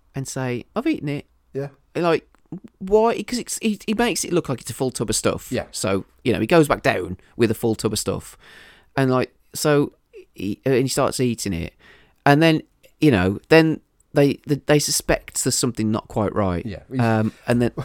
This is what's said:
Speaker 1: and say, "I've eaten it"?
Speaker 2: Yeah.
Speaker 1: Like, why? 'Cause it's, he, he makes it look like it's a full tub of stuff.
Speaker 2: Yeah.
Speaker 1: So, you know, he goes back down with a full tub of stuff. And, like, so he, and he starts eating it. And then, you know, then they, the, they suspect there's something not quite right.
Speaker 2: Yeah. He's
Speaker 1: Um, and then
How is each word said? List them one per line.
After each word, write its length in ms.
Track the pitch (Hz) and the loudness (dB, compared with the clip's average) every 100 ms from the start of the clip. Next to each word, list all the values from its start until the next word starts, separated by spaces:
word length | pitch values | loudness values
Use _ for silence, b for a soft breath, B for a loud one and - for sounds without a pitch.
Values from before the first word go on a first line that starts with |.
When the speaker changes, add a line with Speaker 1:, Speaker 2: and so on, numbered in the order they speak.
| _ 139 | _ -12
Speaker 1:
and 100 | 131 | -8
say, 380 | 135 127 123 - - | -6 -6 -6 -8 -4
"I've 120 | 302 | -2
eaten 220 | 311 147 | -2 -4
it"? 180 | 143 - _ _ | -8 -10 _ _
Speaker 2:
Yeah. 140 | 135 139 - _ 139 | -10 -10 -12 _ -2
Speaker 1:
Like, 320 | 170 160 - _ _ 180 - - | 0 0 -2 _ _ -18 -18 -14
why? 420 | 190 214 226 - | 0 2 2 0
'Cause 160 | 208 240 | -6 -8
it's, 220 | - - | -8 -4
he, 160 | 220 202 - | -4 -4 -4
he 80 | |
makes 300 | 220 233 - | -2 -2 -2
it 100 | - | -2
look 140 | 170 156 | -2 -2
like 120 | 123 | -6
it's 100 | - | -8
a 20 | |
full 160 | - 131 | -6 -4
tub 200 | - 113 | -4 -4
of 40 | 107 | -2
stuff. 360 | 110 90 - | -2 -2 -4
Speaker 2:
Yeah. 140 | 117 - | -6 -6
Speaker 1:
So, 340 | - 95 98 - _ | -6 -2 -2 -4 _
you 80 | - | -2
know, 60 | 101 | 0
he 80 | 113 | 4
goes 200 | 175 147 | 6 6
back 140 | 101 | 2
down 360 | - 101 87 92 b - | 0 -2 -4 -10 b 0
with 160 | 110 | 0
a 40 | 110 | 2
full 200 | 117 110 | -2 -2
tub 160 | 113 | -2
of 60 | 104 | -4
stuff. 360 | - 95 - - B B B B B - | -4 -6 -8 -20 B B B B B -2
And, 140 | 135 | 2
like, 200 | 127 - _ _ | 2 -2 _ _
so 400 | - 156 147 143 - _ 427 - | -4 2 2 2 -6 _ -20 -20
he, 260 | - 98 - 131 | -10 -8 -4 0
and 80 | 127 | 2
he 120 | 131 | 2
starts 320 | - 123 - | 0 -2 0
eating 340 | 127 113 101 | -2 -2 -4
it. 200 | 85 82 - b b b b 143 | -6 -8 -12 b b b b 4
And 160 | 143 | 6
then, 220 | 165 160 - _ - _ | 4 2 -2 _ -20 _
you 120 | 151 | 4
know, 280 | 107 92 101 - | 4 2 -2 4
then 300 | 160 160 - _ _ _ | 6 6 0 _ _ _
they, 260 | 147 143 - - | 2 2 0 -4
the, 140 | 143 - | -4 2
they 120 | 151 | 0
suspect 640 | - 147 - 151 - - | 2 -2 -2 -4 -4 -6
there's 120 | 135 - | -4 -2
something 360 | 131 113 110 | -2 -2 -2
not 160 | 110 - | -2 -4
quite 260 | 117 101 | -4 -2
right. 320 | - 95 87 95 | -2 -2 -2 -6
Speaker 2:
Yeah. 160 | 95 - | -12 -8
He's 80 | 131 | -2
Speaker 1:
Um, 340 | 117 110 110 - - | 0 0 -2 -4 -2
and 140 | 120 | 0
then 100 | 120 - | 0 -2